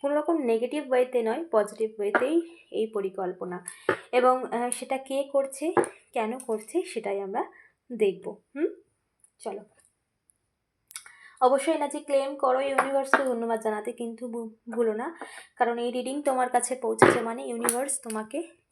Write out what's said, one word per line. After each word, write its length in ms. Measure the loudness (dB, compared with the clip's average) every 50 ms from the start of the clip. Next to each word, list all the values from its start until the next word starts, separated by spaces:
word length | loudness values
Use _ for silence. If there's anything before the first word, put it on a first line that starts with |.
| 0
কোনো 120 | 2 2
রকম 240 | 2 4 2 2 2
নেগেটিভ 520 | 4 2 2 2 2 0 -2 -4 -2 2
ওয়েতে 320 | 4 4 4 4 2 0 2
নয়, 220 | 2 0 -2 -4 2 2
পজিটিভ 380 | 2 2 2 -2 -4 -4 -4 -2 -2
ওয়েতেই 420 | -4 2 2 2 2 4 2 2 0 0 -14 -20 -20 _
এই 160 | -2 -2 -2
পরিকল্পনা। 760 | 0 -2 -4 -4 -4 -4 -4 -6 -6 -6 -6 -8 -8 -8 -8 -10 -12 -16 -4 -2 -2 -2 -2 -4 0 2
এবং, 320 | 4 6 6 4 4 0 -4 -4
আহ, 180 | -2 -2 -2
সেটা 280 | -4 -6 -4 -4 -4 -6
কে 300 | -4 -4 -2 -2 -2 2 2
করছে, 400 | 0 0 0 -4 -4 -4 0 2 2 2 0 -4 -18 _ _ _
কেন 260 | -4 -2 -2 -4 -6
করছে, 440 | -4 -4 -6 -6 -6 -4 -4 -4 -4
সেটাই 360 | -2 -6 -6 -4 -4 -4 -4
আমরা 240 | -4 -4 -4 -4 -4 -6 -8 -20 -20 _ _ _ _ _ -2
দেখব। 440 | 0 2 2 0 -2 -10 -12 -12 -12 _ _ _
হুম? 120 | -2 -2 -2 -2 -6 _ _ _ _ _ _ _ _ _ _ _ _
চলো। 220 | -12 -10 -10 -10 -14 _ _ _ _ _ _ _ _ _ _ _ _ _ _ _ _ _ _ _ _ _ _ _ _ _ -18 -18 -18 -18 -20 -20 -20 -20 -4 _
অবশ্যই 380 | 4 4 4 4 2 2 0 2
না 100 | 0 -2
যে 120 | -4 -6
ক্লেম 360 | -4 2 2 2 2 2 -4
করো 240 | 0 2 2 2 2
ইউনিভার্সকে 640 | 2 0 2 2 2 2 2 0 2 4 2 2 4
ধন্যবাদ 360 | 2 0 -2 0 -2 -2 0
জানাতে, 320 | 0 -2 -2 -2 -4 -6 -8
কিন্তু 360 | -6 -8 -10 -8 -10 -10 -10
ভু-, 440 | -8 -8 -10 -10 -14 _ _ -8 -2
ভুলো 200 | 0 0 2 2
না, 260 | 0 -4 -6 -6 -10 -14 -16 -16 -18 -20 -20 _
কারণ 220 | 0 2 2 2 0
এই 120 | -2 -2
রিডিং 320 | -2 -4 -4 -4 -6 -2 0
তোমার 280 | 0 2 2 0 2
কাছে 260 | 2 0 0 0 -4
পৌঁছেছে 440 | -4 -2 -2 6 8 8 8 8 4
মানে 220 | 0 -4 -6 -6 -6
ইউনিভার্স 540 | -6 -6 -2 -2 -2 0 0 -2 -2 -4 -6 -6
তোমাকে 400 | -6 -6 -6 -6 -6 -6 -8 -8 -8 -14 _ _ _